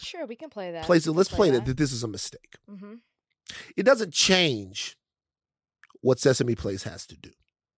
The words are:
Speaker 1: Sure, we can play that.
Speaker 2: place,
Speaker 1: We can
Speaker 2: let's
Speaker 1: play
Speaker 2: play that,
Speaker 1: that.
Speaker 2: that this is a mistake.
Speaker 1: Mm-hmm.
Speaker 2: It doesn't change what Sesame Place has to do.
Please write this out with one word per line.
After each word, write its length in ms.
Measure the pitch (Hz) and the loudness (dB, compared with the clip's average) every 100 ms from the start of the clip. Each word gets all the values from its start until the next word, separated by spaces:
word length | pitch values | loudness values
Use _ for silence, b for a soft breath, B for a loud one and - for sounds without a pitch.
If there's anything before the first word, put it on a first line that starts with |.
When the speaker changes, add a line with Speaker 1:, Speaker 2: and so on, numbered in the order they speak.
Speaker 1:
Sure, 240 | - 349 269 | -14 -10 -10
we 100 | 233 | -12
can 140 | 311 | -14
play 240 | 214 180 | -10 -10
that. 100 | 170 | -4
Speaker 2:
place, 240 | 160 170 160 | 2 2 4
Speaker 1:
We 40 | |
can 40 | 160 | 2
Speaker 2:
let's 120 | 190 | 2
Speaker 1:
play 80 | - | 2
Speaker 2:
play 120 | 190 | 4
that, 80 | 127 | 4
Speaker 1:
that. 60 | 120 | 0
Speaker 2:
that 60 | 131 | 0
this 160 | 147 | -2
is 100 | 123 | -2
a 40 | 117 | -6
mistake. 500 | 101 - - _ - - | -8 -10 -14 _ -20 -20
Speaker 1:
Mm-hmm. 260 | 202 202 233 _ _ _ _ B B B - | -20 -18 -20 _ _ _ _ B B B 0
Speaker 2:
It 60 | |
doesn't 300 | 202 262 202 | 4 4 2
change 840 | - - 185 170 113 95 98 - - _ _ _ _ _ _ _ _ _ - | 0 4 4 4 0 -6 -12 -12 -14 _ _ _ _ _ _ _ _ _ -4
what 180 | 127 127 | 0 4
Sesame 340 | 139 127 120 | 4 4 0
Place 300 | 113 104 95 | -2 -4 -6
has 240 | - - - | -10 -14 -16
to 80 | - | -20
do. 120 | - - _ _ _ | -20 -20 _ _ _